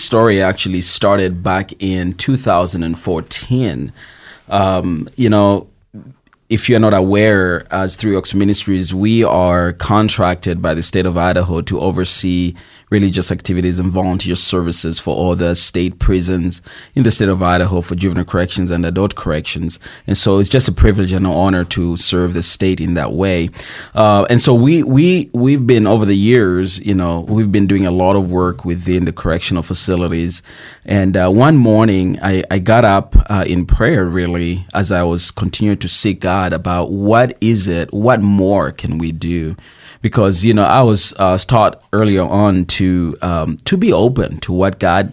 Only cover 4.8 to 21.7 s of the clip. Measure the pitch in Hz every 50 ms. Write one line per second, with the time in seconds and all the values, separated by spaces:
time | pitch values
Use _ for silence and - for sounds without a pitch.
4.8 | 87 92 85 78 82 - - - 123 110 107 104 101 101 101 95 - - _ _
5.8 | _ _ - 107 - - - _ _ _ _ _ _ - 113 104 - 120 120 110
6.8 | 110 107 104 95 92 95 101 101 107 110 104 98 92 90 87 80 - - - 92
7.8 | 95 92 - - 113 107 98 92 90 - - 98 101 101 101 - - - 98 92
8.8 | 92 85 95 92 101 107 113 113 113 - 60 90 90 90 87 90 87 87 87 -
9.8 | - - 104 107 107 107 - - 98 87 90 87 - 95 85 87 90 82 80 82
10.8 | 82 - - 98 90 92 85 90 85 90 87 90 92 95 85 82 - - 95 64
11.8 | - 95 - 92 92 - - - - 92 90 90 90 87 87 - - - - -
12.8 | _ - 113 104 101 95 90 92 87 - 95 82 - - 92 87 90 90 87 90
13.8 | 90 92 87 92 92 92 90 95 - 87 87 - - - - 90 85 85 82 -
14.8 | - 82 80 - - 85 64 52 87 90 90 92 87 85 87 85 - - - 92
15.8 | 87 90 - - - - 98 92 87 90 92 90 85 90 87 - - - - -
16.8 | - - - 139 131 113 104 - 110 98 95 92 92 87 87 90 87 95 92 87
17.8 | 85 - 90 85 92 95 85 - 87 - - 90 90 92 - - 90 87 87 85
18.8 | 87 82 85 92 95 85 - - - 87 76 78 80 - - 80 82 82 - -
19.8 | - - - - - - 98 - - 107 98 98 101 - - 131 127 - 90 -
20.8 | - 110 98 104 98 92 92 92 95 92 76 82 92 95 95 90 87 87